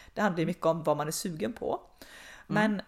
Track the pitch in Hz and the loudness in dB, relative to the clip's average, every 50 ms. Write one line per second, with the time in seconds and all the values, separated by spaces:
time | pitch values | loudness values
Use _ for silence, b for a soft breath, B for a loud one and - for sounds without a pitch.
0 | B B - - 208 202 170 175 160 175 175 - - 160 165 170 151 156 147 147 | B B -2 0 0 2 2 2 0 0 0 2 2 2 2 2 2 0 0 2
1 | 147 151 165 - - 190 160 156 208 226 240 - - - - - - - B B | 0 -2 -4 -4 -4 -6 -4 -4 -4 -4 -4 -4 -4 -2 -2 -4 -6 -12 B B
2 | B B B B B B B B B - - 208 214 220 208 185 - | B B B B B B B B B 0 2 4 4 4 2 0 -4